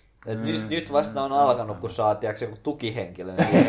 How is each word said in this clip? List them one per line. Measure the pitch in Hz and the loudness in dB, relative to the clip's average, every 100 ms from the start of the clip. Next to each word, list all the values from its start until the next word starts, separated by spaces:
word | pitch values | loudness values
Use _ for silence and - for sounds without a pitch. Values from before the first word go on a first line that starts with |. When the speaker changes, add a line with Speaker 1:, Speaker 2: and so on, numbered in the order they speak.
| _ _ - | _ _ -8
Speaker 1:
et | 113 | -6
Speaker 2:
Mm. | 113 | -4
Speaker 1:
nyt, | 110 110 | -4 -4
nyt | 165 156 | -4 0
vasta | 143 127 139 | 0 0 -2
on | 135 | 0
Speaker 2:
Mm, | 139 | 4
se | |
on | 143 | 4
Speaker 1:
alkanut, | 120 110 95 | 4 0 -6
kun | |
Speaker 2:
totta. | 110 - | -6 0
Speaker 1:
saa, | 107 104 | 2 2
tiiäks, | 110 110 | -2 -4
joku | 113 104 | -8 -8
tukihenkilö. | 151 147 117 113 90 90 92 92 - 262 | -6 -4 -4 -6 -8 -8 -6 0 4 6